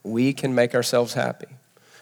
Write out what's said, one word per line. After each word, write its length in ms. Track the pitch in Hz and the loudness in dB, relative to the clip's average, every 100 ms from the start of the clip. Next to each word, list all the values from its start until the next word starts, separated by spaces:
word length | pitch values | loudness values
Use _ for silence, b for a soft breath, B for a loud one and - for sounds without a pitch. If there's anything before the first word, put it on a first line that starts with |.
we 280 | 98 113 131 | -4 0 0
can 240 | 135 139 123 | 0 0 2
make 180 | 120 | 2
ourselves 420 | 123 120 123 120 131 | 2 0 0 0 -2
happy, 320 | 123 - - 127 _ b b b | -4 -6 -14 -20 _ b b b